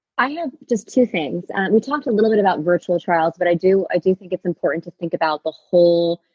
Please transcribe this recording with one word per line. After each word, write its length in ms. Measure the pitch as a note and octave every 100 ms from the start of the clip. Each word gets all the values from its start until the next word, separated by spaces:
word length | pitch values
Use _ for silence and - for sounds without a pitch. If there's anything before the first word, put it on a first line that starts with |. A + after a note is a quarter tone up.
| _ -
I 100 | B3+
have 220 | D#4 D#4+ - -
just 240 | A3 -
two 140 | C4 A#3+
things. 360 | F#3 F3 F3 - G3+
Uh, 140 | F#3+
we 80 | G#3+
talked 260 | A#3+ D4 C#4+
a 60 |
little 180 | G#3+ A3
bit 100 | G#3+
about 200 | G3+ F3
virtual 400 | D#3 F3 - F3
trials, 340 | - E3+ E3 E3
but 120 | F3
I 80 | F3
do, 320 | F#3 G3 F#3
I 80 | F3
do 160 | F#3+
think 180 | F#3 F#3
it's 140 | F3+ F3+
important 380 | E3+ D#3 D#3+
to 80 | E3+
think 240 | - E3+ F3+
about 260 | D#3+ D3+
the 100 | D#3+
whole 720 | - _ F3+ F3 E3+ E3+ E3+ _